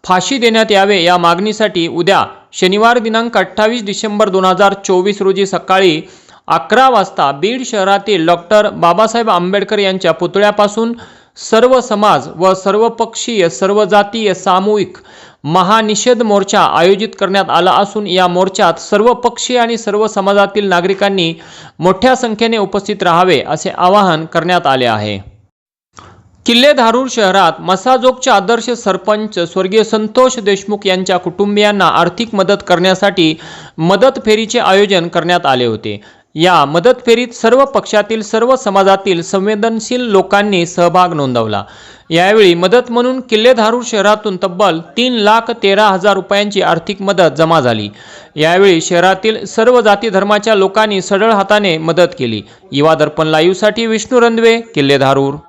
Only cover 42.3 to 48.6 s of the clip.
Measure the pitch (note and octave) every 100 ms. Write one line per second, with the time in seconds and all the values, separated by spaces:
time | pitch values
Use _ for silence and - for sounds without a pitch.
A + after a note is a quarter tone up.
42.3 | A3 G3 E3+ F#3 A#3+ B3 A#3 B3 C4 B3+
43.3 | G#3+ A#3 A#3 A3 A#3+ A#3+ A3 G3+ G#3 G#3+
44.3 | F#3 G3 F3+ G3+ E3 E3 - B3 A#3+ G#3
45.3 | A3 A3+ A#3 G3 G3 G#3+ F#3+ G3+ G3 F3+
46.3 | G3+ G#3 G3+ E3 E3+ - G3 G3 F#3+ E3
47.3 | C#3 D#3+ E3 B2 A2 G#2 - - - -
48.3 | - D#3 F3+